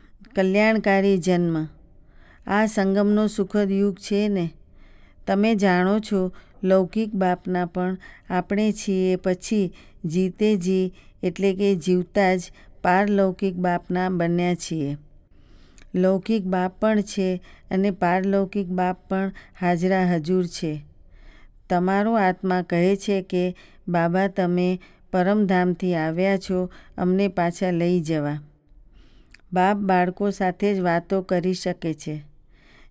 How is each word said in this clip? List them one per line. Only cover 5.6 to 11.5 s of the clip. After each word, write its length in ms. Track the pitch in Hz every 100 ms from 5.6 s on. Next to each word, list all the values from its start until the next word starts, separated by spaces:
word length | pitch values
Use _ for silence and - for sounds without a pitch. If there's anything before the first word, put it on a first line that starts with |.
| 202 180 185 214
છો 340 | - 196 185 - - -
લૌકિક 500 | 185 190 180 220 214
બાપના 520 | 190 185 180 185 180 175
પણ 320 | 185 180 185 - - -
આપણે 420 | 180 175 202 214
છીએ 440 | 214 208 185 185 185
પછી 560 | 190 180 - 214 175 - - -
જીતે 520 | 160 175 185 - 214 202
જી 360 | 175 190 185 - - -
એટલે 320 | 185 175 196